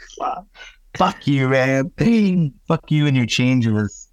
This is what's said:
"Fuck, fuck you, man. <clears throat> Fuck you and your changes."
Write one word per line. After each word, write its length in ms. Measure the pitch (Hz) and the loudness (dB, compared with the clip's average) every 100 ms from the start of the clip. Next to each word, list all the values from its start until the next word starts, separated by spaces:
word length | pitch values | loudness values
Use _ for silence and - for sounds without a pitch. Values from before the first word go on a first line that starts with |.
| - - | -20 -10
"Fuck, 260 | - - 196 - - - _ - | -10 -10 -14 -20 -20 -20 _ -2
fuck 280 | - - - | -2 -2 -2
you, 220 | 139 131 | 0 2
man. 420 | 135 131 135 135 - | 2 2 0 -2 -2
<clears throat> 560 | 151 233 202 180 151 - - | 2 2 2 0 -2 -4 -4
Fuck 240 | 165 - | -4 -2
you 160 | 151 147 | 0 2
and 80 | 135 | 2
your 100 | 117 | 0
changes." 840 | - 127 131 113 107 104 - - | 0 0 2 2 0 -2 -6 -20